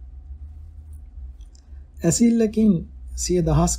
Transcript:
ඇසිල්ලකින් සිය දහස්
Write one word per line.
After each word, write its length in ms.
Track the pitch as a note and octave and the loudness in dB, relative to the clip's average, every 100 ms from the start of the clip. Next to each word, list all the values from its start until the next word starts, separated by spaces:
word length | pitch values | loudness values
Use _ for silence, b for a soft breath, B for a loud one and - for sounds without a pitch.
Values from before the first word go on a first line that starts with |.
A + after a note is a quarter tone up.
| - - - - - - - - - - - - - - - - b b b - | -18 -18 -16 -16 -16 -16 -18 -20 -18 -18 -18 -16 -16 -16 -18 -20 b b b -2
ඇසිල්ලකින් 720 | E3+ - A#3 A#3 A3 G#3+ A3 E3+ - - - | 0 4 4 4 2 4 4 4 0 -14 -12
සිය 260 | - - F3+ | -6 0 2
දහස් 320 | D#3+ D3+ E3+ | 4 4 4